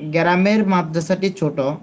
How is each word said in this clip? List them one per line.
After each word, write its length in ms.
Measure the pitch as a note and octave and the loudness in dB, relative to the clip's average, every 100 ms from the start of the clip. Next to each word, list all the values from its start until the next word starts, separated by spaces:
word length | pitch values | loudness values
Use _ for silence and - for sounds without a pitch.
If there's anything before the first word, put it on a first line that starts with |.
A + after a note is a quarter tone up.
গ্রামের 680 | D3+ E3 E3+ F3+ G3 G#3+ G3 | -4 0 2 4 4 2 2
মাদ্রাসাটি 640 | F#3 D#3+ E3 D#3+ F#3 F#3+ | 0 0 -4 -2 -2 -2
ছোট। 300 | F#3 D3+ C#3+ C3+ D3+ | -2 -2 -2 -4 -4